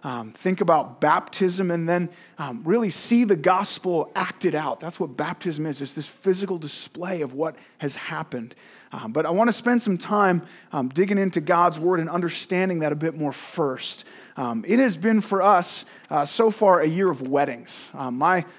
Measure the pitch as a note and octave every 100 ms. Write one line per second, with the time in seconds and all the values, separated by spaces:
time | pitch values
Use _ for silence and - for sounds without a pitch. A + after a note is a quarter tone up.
0 | A#2+ B2 A2 - F#3 F#3 F3+ D#3 B2+ B2+
1 | D3 F3 - - F#3 F3+ F#3 E3+ E3 F3
2 | E3+ - - - C#3+ A#2 D#3+ A3+ A3 -
3 | - A#3 A#3 F3 E3 F#3 G3 - F#3 E3+
4 | C#3+ - - - F#3 D3+ D3+ B2 D#3+ -
5 | E3 C3 D3+ - F3+ D3+ D#3 C#3 C#3 -
6 | C#3+ - F#3+ F#3 G3 F3+ D3+ - - D#3+
7 | F3 F3+ C#3 C3+ D#3 - - _ D3 C#3
8 | - D#3 D#3+ B2 A2+ - - - - G#2+
9 | G#2+ C3 D#3+ F3+ A#3 - A#3+ B3 G#3+ F3
10 | - G#3 G3 F3 - - _ D#3 B2+ C#3+
11 | G3 G3+ F#3+ E3+ D#3 F3 F3 D#3 E3+ F3+
12 | D#3+ E3+ E3+ - - F#3 F#3 F3 D3+ D3+
13 | D#3+ D#3 D3 B2+ - - D3 C3 - -
14 | - - - - B2 A2+ A2 A#3 C4 D#3+
15 | G#3 A3 - G3 F#3+ F#3 E3+ - - -
16 | - D#3 D3 - A3+ G#3+ G3+ F3 D#3 E3
17 | F#3+ C3+ C3 C#3+ C#3 A#2+ - - - C#3
18 | C3 B2 D#3+ F#3 E3+